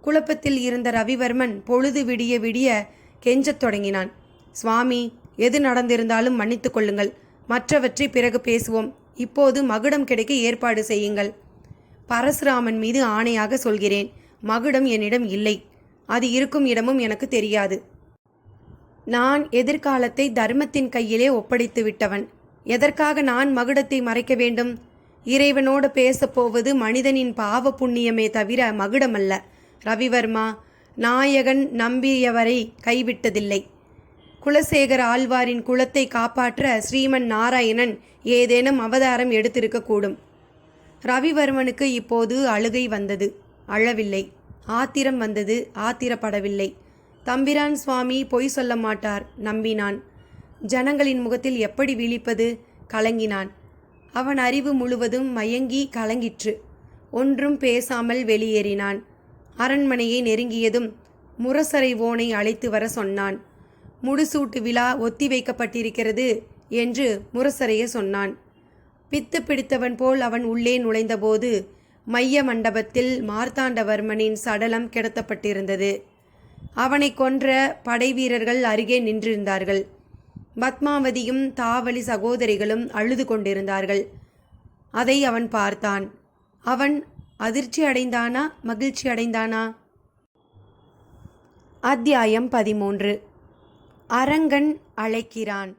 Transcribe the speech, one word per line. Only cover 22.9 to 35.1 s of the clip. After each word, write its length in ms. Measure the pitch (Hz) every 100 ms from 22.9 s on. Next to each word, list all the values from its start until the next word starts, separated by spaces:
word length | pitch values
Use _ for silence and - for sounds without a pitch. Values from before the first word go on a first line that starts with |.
| 294 302 294
நான் 280 | 277 247 277
மகுடத்தை 480 | 254 240 277 277 269
மறைக்க 320 | 240 233 247 247
வேண்டும்? 380 | 240 233 240 233 - _ _ _ -
இறைவனோடு 600 | 269 285 277 262 277 269
பேசப்போவது 880 | 269 254 254 254 - 240 233 233 277
மனிதனின் 580 | 220 247 262 269 247
பாவ 380 | 233 208 233 262
புண்ணியமே 580 | 269 254 240 233 226 220
தவிர 420 | 220 208 254 240
மகுடமல்ல. 680 | 208 196 262 262 214 196 190 - - _ -
ரவிவர்மா, 680 | - 220 254 247 226 226 220 214 - _ _ -
நாயகன் 640 | 233 247 277 269 254 269 277
நம்பியவரை 840 | 233 233 254 269 262 247 233 226 247 226 -
கைவிட்டதில்லை. 800 | - 247 240 - 240 202 202 196 - - _ - _ _ - -
குலசேகர 640 | 285 294 302 302 269 262
ஆழ்வாரின் 600 | 233